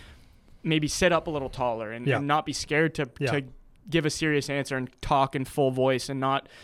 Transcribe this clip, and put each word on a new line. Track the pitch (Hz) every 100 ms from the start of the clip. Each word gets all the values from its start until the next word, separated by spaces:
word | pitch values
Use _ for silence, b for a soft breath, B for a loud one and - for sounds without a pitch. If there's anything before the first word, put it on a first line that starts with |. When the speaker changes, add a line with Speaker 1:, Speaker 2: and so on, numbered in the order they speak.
| B B B B - -
Speaker 1:
maybe | 165 156 147
sit | - 180
up | 165 170
a |
little | 151 131
taller | - 123 113 110
and, | 117 123
Speaker 2:
Yeah. | 123
Speaker 1:
and | 143
not | 151 151
be |
scared | 135 - 151 160 156
to, | 135 -
Speaker 2:
Yeah. | 135
Speaker 1:
to | 143 135 - - - -
give | 160 151
a |
serious | - 156 147 139
answer | 139 135 131
and | 127 -
talk | - 143 135 139
in |
full | 131 - 135
voice | 127 131 127 -
and | 135
not, | 135 139 - B